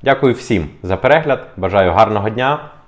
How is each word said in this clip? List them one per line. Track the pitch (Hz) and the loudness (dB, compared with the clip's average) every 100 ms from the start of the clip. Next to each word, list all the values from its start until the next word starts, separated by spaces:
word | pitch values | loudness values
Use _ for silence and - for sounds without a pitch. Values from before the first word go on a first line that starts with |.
Дякую | 135 135 135 | 0 2 2
всім | 120 - 104 73 - | 0 -2 -2 -2 -10
за | 90 95 | -6 -2
перегляд. | 127 151 151 131 - - | 2 2 2 -4 -6 -8
Бажаю | 92 98 92 | -2 2 2
гарного | 87 107 107 104 | 4 2 2 -4
дня | 113 131 147 - - | -2 -2 -2 -8 -20